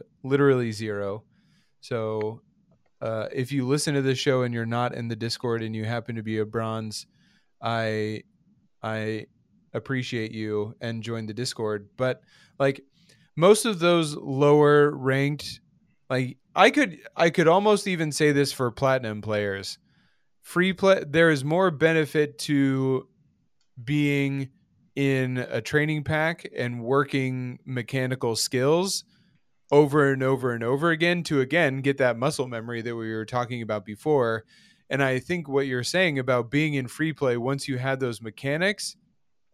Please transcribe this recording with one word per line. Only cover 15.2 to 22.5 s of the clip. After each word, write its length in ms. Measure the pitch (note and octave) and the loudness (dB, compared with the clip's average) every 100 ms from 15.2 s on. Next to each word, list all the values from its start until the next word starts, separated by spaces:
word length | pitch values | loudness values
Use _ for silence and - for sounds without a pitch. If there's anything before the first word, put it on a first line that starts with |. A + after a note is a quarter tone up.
| C#3+ D3 - - _ _ _ _ - | 0 -2 -10 -16 _ _ _ _ -4
like, 260 | C3 B2+ - _ | -2 -2 -8 _
I 160 | D3+ G3+ | 4 6
could, 300 | D4 A#3 - - - | 6 0 -4 -10 0
I 140 | E3+ | 2
could 180 | E3+ D#3+ | 4 6
almost 400 | F#3 G#3 G#3 G3+ | 6 4 2 0
even 240 | F3 D#3 | -2 -2
say 220 | C#3 D3+ | 2 2
this 180 | C#3+ C#3 | 4 0
for 180 | - A#2+ | 0 -4
platinum 520 | - C3+ C3 A2+ G#2+ | 0 0 2 -2 -8
players. 580 | G#2+ G#2 G#2 G2 F#2 - _ _ _ _ _ _ | -4 -2 -2 -4 -8 -14 _ _ _ _ _ _
Free 320 | - F3 F#3 | -4 0 0
play, 300 | F3+ G3 F#3+ D3 | 2 4 4 2
there 240 | D#3 E3 | 4 4
is 140 | C#3+ C#3 | 4 0
more 260 | E3+ F#3+ | 0 0
benefit 640 | C#3 D#3+ D#3+ D3+ D#3 D3 - | 2 2 4 2 0 -2 -4
to 680 | - | -2